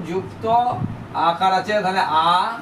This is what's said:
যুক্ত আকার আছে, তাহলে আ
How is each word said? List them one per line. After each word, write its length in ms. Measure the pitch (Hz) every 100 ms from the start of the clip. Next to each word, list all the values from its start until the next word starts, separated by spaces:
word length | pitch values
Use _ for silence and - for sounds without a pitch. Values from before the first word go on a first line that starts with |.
| 160
যুক্ত 400 | 185 180 - 220 233 247 - - - -
আকার 400 | - 165 170 185
আছে, 280 | 185 180 214
তাহলে 180 | 185 190
আ 520 | 180 180 170 180 - -